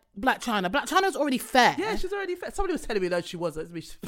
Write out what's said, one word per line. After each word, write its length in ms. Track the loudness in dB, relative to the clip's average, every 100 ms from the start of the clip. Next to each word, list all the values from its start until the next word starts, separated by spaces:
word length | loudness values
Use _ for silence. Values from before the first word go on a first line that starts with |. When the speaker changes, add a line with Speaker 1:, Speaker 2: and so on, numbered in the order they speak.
| _ -2
Speaker 1:
Blac 240 | 0 0
Chyna? 260 | 0 0 2
Blac 180 | 0 2
Chyna's 260 | 4 4
already 240 | 2 0 0
fair. 380 | 2 6 6 4
Speaker 2:
Yeah, 160 | -2 0
she's 160 | -2
already 220 | -2 -4
fair. 160 | -6 -8
Somebody 220 | -2 -2
was 100 | -2
telling 180 | -2 -2
me 60 | 0
that 160 | 0
she 120 | -2 -6
wasn't. 360 | -6 -6 -10
She, 80 | -12 -12 -6